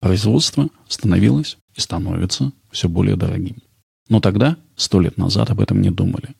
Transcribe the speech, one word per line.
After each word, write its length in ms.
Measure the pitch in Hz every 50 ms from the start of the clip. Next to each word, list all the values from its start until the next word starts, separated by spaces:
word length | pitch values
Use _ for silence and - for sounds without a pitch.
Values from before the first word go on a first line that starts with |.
Производство 680 | - 95 95 92 101 107 113 143 156 - - - 143 160 _ _ _ _
становилось 680 | - - - 110 90 92 98 110 131 147 156 - - _ _ _ _
и 60 | -
становится 720 | - - - 90 85 87 87 87 87 92 - - 131 135 - _ _ _
все 180 | - - - 90
более 280 | 82 92 95 98 101
дорогим. 400 | 92 92 92 92 95 92 92 107 - _ _ _ _ _ _ _ _ _ _
Но 120 | 110 107
тогда, 360 | - 101 95 107 120 143 165 160 - _ _
сто 260 | _ - - - 95
лет 160 | 90 - -
назад, 340 | - 90 90 - 101 110 117
об 100 | 113 98
этом 200 | 101 - 95 98
не 100 | - 98
думали. 400 | - 95 98 - 87 - - - - _